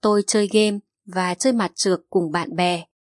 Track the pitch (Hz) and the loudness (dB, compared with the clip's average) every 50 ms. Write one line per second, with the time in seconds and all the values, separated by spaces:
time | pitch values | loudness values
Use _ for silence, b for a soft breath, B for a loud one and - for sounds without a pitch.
0 | - 214 208 208 202 - - 214 208 190 208 214 214 214 208 202 - _ _ _ | 0 2 2 2 2 2 0 0 0 2 2 2 2 2 -2 -4 -10 _ _ _
1 | _ 202 180 185 185 180 180 - - 262 247 233 196 170 - - - 196 185 - | _ -8 -4 -4 -2 -2 -2 0 0 0 2 2 -2 -2 -2 -2 0 0 0 0
2 | _ - - 185 170 156 151 175 165 - 160 175 180 175 175 170 170 _ _ _ | _ -2 -2 0 0 0 -2 -4 -4 -4 -2 -2 0 0 0 -2 -6 _ _ _
3 | _ | _